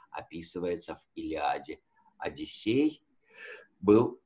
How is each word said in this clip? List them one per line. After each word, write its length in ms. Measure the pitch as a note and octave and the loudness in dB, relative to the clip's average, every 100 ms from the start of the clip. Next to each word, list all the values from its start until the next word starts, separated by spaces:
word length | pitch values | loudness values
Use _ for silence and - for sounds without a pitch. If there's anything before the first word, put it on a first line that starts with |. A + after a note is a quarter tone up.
| - | -16
описывается 840 | - - E2+ E2 F2 E2+ E2 D#2+ - | -14 -12 -12 -10 -4 -4 -4 -6 -14
в 240 | _ E2 | _ -10
Илиаде. 600 | D#2+ D#2 C#2+ C#2+ D2 - _ _ _ - | -6 -2 -2 -2 -6 -16 _ _ _ -10
Одиссей – 880 | F2 C#2+ - - G#2+ C3 D3+ D3 _ _ _ - - - - _ | -10 -8 -10 -4 0 2 2 0 _ _ _ -20 -18 -18 -20 _
был 400 | F#2+ A2 B2 - | 6 8 6 -2